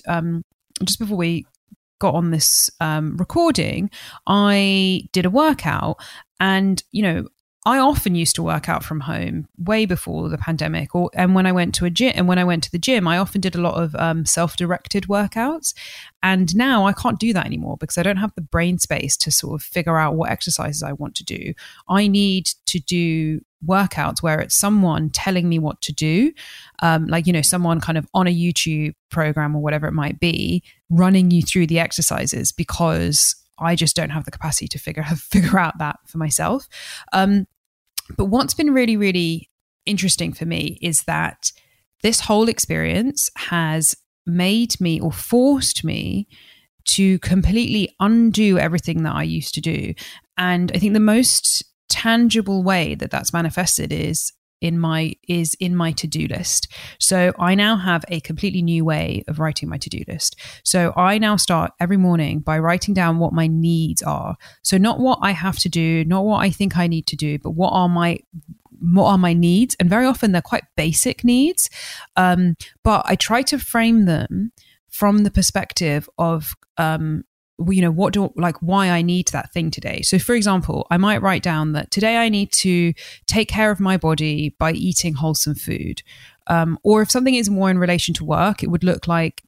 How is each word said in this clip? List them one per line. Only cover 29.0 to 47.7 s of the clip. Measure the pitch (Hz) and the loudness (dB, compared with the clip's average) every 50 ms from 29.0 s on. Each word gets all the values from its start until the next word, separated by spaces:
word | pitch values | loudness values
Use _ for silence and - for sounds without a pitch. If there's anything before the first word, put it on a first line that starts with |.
| _ _ | _ _
program | - 170 156 151 147 156 151 147 151 | -2 -2 0 0 0 0 -2 0 -2
or | 151 | -2
whatever | 147 151 151 151 151 | -2 -2 -2 -2 -2
it | 156 156 | -2 -2
might | 156 143 147 - - | -2 -2 -4 -4 -2
be, | - 170 - - - - 175 180 - - _ _ _ _ | 0 0 0 0 -2 -2 -2 -4 -4 -8 _ _ _ _
running | 170 170 180 185 190 185 185 180 | 2 4 6 6 6 6 6 4
you | 175 170 - | 4 4 2
through | - - 185 170 | 2 2 0 2
the | 156 165 | 2 2
exercises, | 165 165 - - - 165 - - - - 156 - - - - | 0 0 -2 -4 -4 -2 -2 -2 -2 -4 -4 -6 -4 -4 -4
because | - - 165 - - - 170 165 160 165 170 175 156 156 - - - - _ _ _ - | -4 -4 -8 -6 -2 -2 0 0 0 0 -2 0 0 2 0 0 -2 -4 _ _ _ -4
I | 160 165 175 | -2 0 0
just | 175 170 151 - | 0 0 -2 -2
don't | - 156 151 | -2 -4 -4
have | 147 160 - | -6 -8 -8
the | - | -10
capacity | - - - 156 135 - - - | -12 -10 -8 -6 -6 -6 -6 -8
to | - 143 | -10 -10
figure, | - - 151 151 151 | -10 -10 -8 -8 -6
<laughs> | 147 165 | -6 -6
figure | 151 - - - 196 170 147 - 190 | -6 -6 0 2 2 2 4 2 2
out | 175 156 - | 0 0 -2
that | - 156 147 - - _ | -6 -6 -6 -6 -10 _
for | - - | -12 -8
myself. | 160 156 151 - - 156 165 220 269 - _ - - - - - - - - - | -6 -4 -2 -2 -2 -2 -2 -2 -4 -6 _ -20 -18 -16 -16 -16 -18 -10 -4 0
Um, | 190 190 196 202 101 92 - _ _ _ _ _ _ _ _ _ - - - - | 0 2 4 2 2 0 -4 _ _ _ _ _ _ _ _ _ -14 -14 -8 -4
but | - 196 | -2 0
what's | 196 208 254 285 277 - | 0 2 0 0 0 -2
been | - 320 294 269 | 0 2 2 4
really, | 262 247 233 226 | 4 4 2 2
really | 208 208 196 180 180 170 165 165 165 - _ _ _ _ _ _ _ _ | 2 2 2 2 0 0 0 -2 -4 -6 _ _ _ _ _ _ _ _
interesting | - 208 180 185 185 - - 175 165 - | -4 -2 0 0 0 0 -2 -4 -6 -6
for | - 160 | -6 -6
me | 165 165 165 - - - - | -4 -4 -4 -4 -6 -8 -6
is | - 175 156 - - | -6 -2 -2 -2 -2
that | - 160 156 165 165 - _ - - - _ _ _ _ _ _ _ _ _ - | -2 -4 -4 -4 -6 -8 _ -8 -8 -8 _ _ _ _ _ _ _ _ _ -2
this | 214 220 - | 0 0 0
whole | - - 214 208 226 233 | 0 2 2 2 2 2
experience | 220 - - - 160 160 160 160 165 185 233 277 285 - - - - | 0 -2 -4 -4 -2 -2 -2 0 0 0 0 -2 -2 -4 -6 -6 -6
has | - - - 175 170 165 156 156 160 160 - - - _ _ _ _ _ | -10 -8 -4 -2 -2 -2 0 -2 0 -2 -2 -4 -4 _ _ _ _ _
made | 175 170 175 180 190 208 226 240 226 - - | -2 0 2 2 2 2 2 0 -2 -2 -2
me, | 185 170 160 - | 0 0 0 0
or | - 165 | -2 -4
forced | - - - - 233 240 254 277 285 269 254 - - - - | -6 -6 -4 0 2 4 4 4 2 2 0 -2 -4 -4 -4
me, | 156 - - - - - 190 208 - - - - - - _ _ _ _ _ _ - | -4 -4 -4 -4 -4 -4 -4 -6 -8 -14 -20 -20 -20 -20 _ _ _ _ _ _ -2
to | - - 190 190 185 175 | 0 2 4 4 2 2
completely | - - 180 196 180 165 196 233 240 - | 0 0 0 2 2 2 2 2 0 0